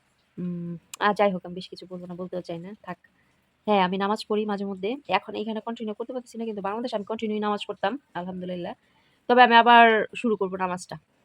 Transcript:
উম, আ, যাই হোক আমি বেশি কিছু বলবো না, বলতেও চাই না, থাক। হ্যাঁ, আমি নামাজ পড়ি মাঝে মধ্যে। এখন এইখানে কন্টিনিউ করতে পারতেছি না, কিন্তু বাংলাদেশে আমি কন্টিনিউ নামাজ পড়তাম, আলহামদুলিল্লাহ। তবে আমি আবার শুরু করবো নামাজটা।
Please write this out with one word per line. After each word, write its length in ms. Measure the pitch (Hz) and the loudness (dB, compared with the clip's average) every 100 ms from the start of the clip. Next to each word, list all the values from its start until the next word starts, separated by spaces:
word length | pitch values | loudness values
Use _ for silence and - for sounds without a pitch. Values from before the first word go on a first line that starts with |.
| _ _ _ - | _ _ _ -10
উম, 380 | 180 175 170 170 - - | -8 -8 -10 -12 -14 -2
আ, 140 | 202 | 0
যাই 180 | 202 208 | 2 0
হোক 160 | 180 175 | 0 -8
আমি 80 | |
বেশি 140 | 180 - | -14 -14
কিছু 180 | 180 180 | -18 -16
বলবো 160 | 180 180 | -14 -12
না, 80 | |
বলতেও 260 | 175 180 180 | -12 -10 -10
চাই 180 | 175 170 | -10 -12
না, 160 | 180 214 | -12 -18
থাক। 160 | - 175 _ _ _ _ _ _ - | -16 -16 _ _ _ _ _ _ 0
হ্যাঁ, 160 | 202 | 2
আমি 160 | 180 190 | 2 0
নামাজ 280 | 196 214 - | -2 -2 -2
পড়ি 200 | 214 214 | -4 -2
মাঝে 180 | 202 | -4
মধ্যে। 320 | 196 190 196 277 - | -6 -6 -6 -6 -2
এখন 260 | 202 - | -4 -4
এইখানে 260 | 208 214 214 | -8 -6 -6
কন্টিনিউ 340 | 233 233 214 | -6 -8 -8
করতে 180 | 208 233 | -8 -8
পারতেছি 260 | 254 - 226 | -10 -10 -10
না, 60 | |
কিন্তু 180 | 226 208 | -8 -6
বাংলাদেশে 340 | 196 214 247 214 | -6 -6 -6 -6
আমি 80 | |
কন্টিনিউ 360 | 196 226 220 214 | -6 -6 -4 -2
নামাজ 260 | 208 202 - | -2 -4 -6
পড়তাম, 320 | 196 196 262 _ | -4 -4 -4 _
আলহামদুলিল্লাহ। 600 | 175 180 185 180 180 175 247 _ _ _ _ - | -10 -10 -10 -8 -8 -8 -12 _ _ _ _ 2
তবে 140 | 247 | 6
আমি 120 | 240 | 8
আবার 500 | 233 233 233 233 220 - - | 8 10 10 8 6 0 -2
শুরু 200 | 240 208 | -2 0
করবো 200 | 190 185 | -2 -2
নামাজটা। 400 | 185 180 - 160 _ _ | -4 -4 -10 -14 _ _